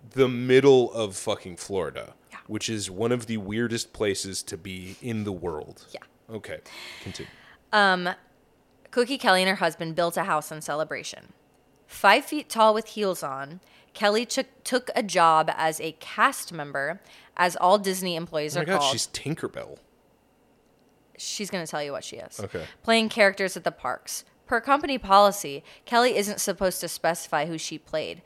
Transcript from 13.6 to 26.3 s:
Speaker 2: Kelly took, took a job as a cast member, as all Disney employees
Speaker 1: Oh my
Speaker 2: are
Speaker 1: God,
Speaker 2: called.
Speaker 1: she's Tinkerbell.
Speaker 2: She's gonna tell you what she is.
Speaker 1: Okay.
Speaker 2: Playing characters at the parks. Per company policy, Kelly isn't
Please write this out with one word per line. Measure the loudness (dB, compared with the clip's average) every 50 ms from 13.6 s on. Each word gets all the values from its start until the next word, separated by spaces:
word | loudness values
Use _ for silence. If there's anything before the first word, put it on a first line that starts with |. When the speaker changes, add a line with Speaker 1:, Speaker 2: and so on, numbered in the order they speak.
| _ _ _ -20 _ _ _
Speaker 2:
Kelly | 0 0 2 2 2 0
took, | 0 -4 -4 -4 _ _ _ _
took | -2 -2 -2 -2 -2 -2
a | -2 -2
job | 0 4 6 6 8 6 6 4 2 0
as | 0 0 0 0 -2
a | -8 -8 -8 _
cast | -16 -10 0 2 2 2 2 -2 -10 -10
member, | -10 -10 -10 -6 -6 -4 -4 -4 -6 -8 _ -20 -20 -20 -20 _ _
as | 2 2 2 2
all | 2 4 4 4 4
Disney | 2 -2 -4 -2 -4 -4 -4
employees | -4 -6 -4 -4 -4 -4 -2 -2
Speaker 1:
Oh | -4
my |
Speaker 2:
are | -2
Speaker 1:
God, | 0 0 2
Speaker 2:
called. | 2 2
Speaker 1:
she's | 0 -2 -4
Tinkerbell. | -6 -8 -8 -6 -6 -6 -4 -6 -8 -8 -10 -14 -14 -16 -20 _ _ _ _ _ _ _ _ _ _ _ _ _ _ _ _ _ _ _ _ _ _ _ _ _ _ _ -12
Speaker 2:
She's | -10 -10 -6 -6 -6 -6
gonna | -6 -8 -6 -6
tell | -6 -6
you | -6 -6
what | -6 -8
she | -10 -10 -14
is. | -14 -16 -14 -12 -12
Speaker 1:
Okay. | -10 -8 -8 -10 -10 -10 -16 _
Speaker 2:
Playing | 0 2 4 4 2 2
characters | 2 4 4 4 4 0 -4 -4 -4
at | -4 -4
the | -6
parks. | -6 _ -6 -6 -6 -6 _ -12 -12 -12 -12 _ _ _ _
Per | -2 -2 -2
company | 2 2 2 2 2 -4 -4 -4
policy, | 2 6 8 8 8 8 4 0 -8 -8 -10 -10 _ -16 -20 -20 _
Kelly | 2 4 4 4 4 4
isn't | 2 0 -2